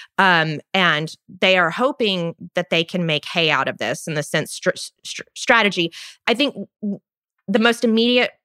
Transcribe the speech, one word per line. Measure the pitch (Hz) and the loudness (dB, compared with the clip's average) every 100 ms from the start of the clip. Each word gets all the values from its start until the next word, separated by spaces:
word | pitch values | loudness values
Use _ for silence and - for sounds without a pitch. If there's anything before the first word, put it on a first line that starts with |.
| - - | -6 2
Um, | 190 170 160 151 - | 4 4 2 -4 -4
and | 190 175 151 156 - - 185 | 0 2 2 -2 -8 -20 -2
they | 190 185 | 2 4
are | 170 | 2
hoping | 170 254 294 220 190 170 - 175 - | 0 -2 0 -2 0 -4 -8 -8 -6
that | 175 | -2
they | 170 | -2
can | 165 185 165 | -2 -2 -2
make | 151 - | -2 -4
hay | 175 160 | -2 0
out | 143 135 | 0 0
of | 139 | -4
this | 110 127 - | -4 -6 -6
in | |
the | 151 | -6
sense | 143 160 - | -4 -4 -4
str-, | - - - - - | -4 -4 -4 -6 -16
str-, | - - - - | -16 -14 -14 -6
strategy. | - 240 208 185 170 - - - - | 2 4 4 0 -4 -6 -18 -6 -2
I | |
think | 226 285 190 196 _ | 0 0 -4 -12 _
w-, | 214 196 _ _ _ _ - | -8 -8 _ _ _ _ -2
the | 196 | 2
most | 226 233 | 2 2
immediate | 240 220 233 247 240 - | 2 2 4 2 0 -4